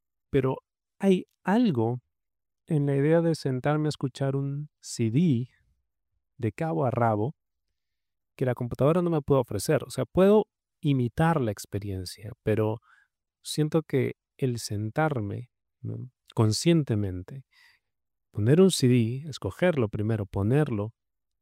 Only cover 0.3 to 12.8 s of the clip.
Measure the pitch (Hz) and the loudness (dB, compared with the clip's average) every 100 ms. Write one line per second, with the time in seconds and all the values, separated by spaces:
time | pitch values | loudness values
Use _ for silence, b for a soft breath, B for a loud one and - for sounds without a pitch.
0.3 | 139 131 135 _ _ _ - 196 185 - | -2 0 -4 _ _ _ -2 2 2 0
1.3 | _ - 214 240 123 113 123 _ _ _ | _ -2 2 2 2 0 -2 _ _ _
2.3 | _ _ _ - 156 143 139 147 165 165 | _ _ _ -4 0 2 2 2 2 2
3.3 | 156 143 127 147 151 151 - 135 - 139 | -2 -2 -2 -2 0 -2 -4 -6 -4 -4
4.3 | 135 139 143 151 _ - - 113 120 180 | -2 -4 -6 -10 _ -14 -2 0 2 2
5.3 | 117 123 _ _ _ _ _ _ _ _ | 2 -2 _ _ _ _ _ _ _ _
6.3 | - 110 - 160 165 131 113 117 107 117 | -6 -6 -4 -4 -2 -2 2 0 2 -2
7.3 | - _ _ _ _ _ _ _ _ _ | -6 _ _ _ _ _ _ _ _ _
8.3 | - 127 120 120 - 135 175 175 160 135 | -6 -4 -2 -6 0 2 2 0 -2 2
9.3 | 139 113 104 - 147 - - 127 - 190 | 0 2 -4 -2 -2 -2 -8 -4 2 6
10.3 | 214 - _ _ _ 151 135 120 - 160 | 4 2 _ _ _ 0 0 0 0 0
11.3 | 160 117 101 - 104 101 95 92 - - | 2 -2 -4 -8 -8 -6 -8 -10 -12 -16
12.3 | - - 107 110 110 | -8 0 2 0 -2